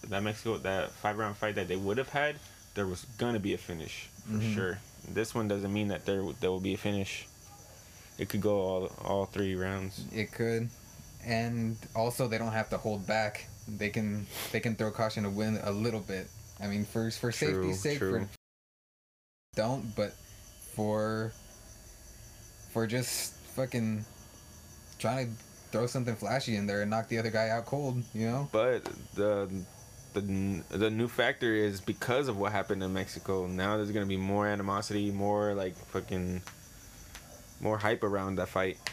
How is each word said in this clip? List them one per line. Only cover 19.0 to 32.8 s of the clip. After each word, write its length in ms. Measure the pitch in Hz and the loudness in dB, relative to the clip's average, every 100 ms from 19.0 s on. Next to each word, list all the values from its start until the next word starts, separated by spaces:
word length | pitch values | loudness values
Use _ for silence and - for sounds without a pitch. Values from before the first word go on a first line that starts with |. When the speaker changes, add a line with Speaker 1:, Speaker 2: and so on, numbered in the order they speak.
| _ _ _ _ _ - | _ _ _ _ _ -2
Speaker 2:
don't, 380 | 110 135 120 104 | 0 0 -4 -2
but 180 | 101 - - - - - - | -2 -4 -18 -18 -20 -18 -10
for, 580 | - 107 107 107 110 113 - - - - - - - - - - - - - - | -2 2 2 2 0 -2 -6 -18 -20 -20 -18 -18 -20 -20 -20 -20 -20 -20 -18 -4
for 140 | 117 113 | 0 2
just 480 | 123 123 - - - - - | 2 0 -2 -4 -8 -8 -2
fucking 480 | 127 123 110 107 107 - - - - - - - - - | 0 2 2 0 -4 -12 -18 -18 -18 -18 -18 -18 -18 -4
trying 280 | 113 127 120 | 0 0 -2
to 60 | 110 - - - | -6 -12 -20 -2
throw 140 | 110 120 | 2 2
something 280 | 135 120 | 2 0
flashy 420 | 110 101 131 123 107 | 0 2 2 2 2
in 100 | 101 | 4
there 160 | 101 | 2
and 80 | 104 | 2
knock 180 | 110 110 | 0 2
the 100 | 113 | 0
other 120 | 110 | 2
guy 180 | 110 113 | 4 4
out 160 | 117 113 | 2 0
cold, 360 | 139 143 127 113 | 0 0 0 -2
you 120 | 107 113 | 0 2
know? 220 | 127 123 | 2 2
Speaker 1:
But 320 | 110 123 117 - - 98 | 4 6 4 0 -8 -6
the, 360 | - 104 101 98 95 90 - - - - | 2 4 4 2 -4 -6 -14 -18 -18 -4
the 80 | 104 | -2
n-, 420 | 98 95 98 92 - | 2 2 2 0 -2
the 220 | 92 110 | 2 2
new 180 | 110 117 | 4 0
factor 440 | - 120 135 120 | 4 2 4 4
is 280 | 110 107 98 | 6 4 2
because 480 | 107 92 - 123 139 | -4 -2 2 4 4
of 80 | 101 | 2
what 160 | 98 | 2
happened 300 | 104 92 95 | 2 2 0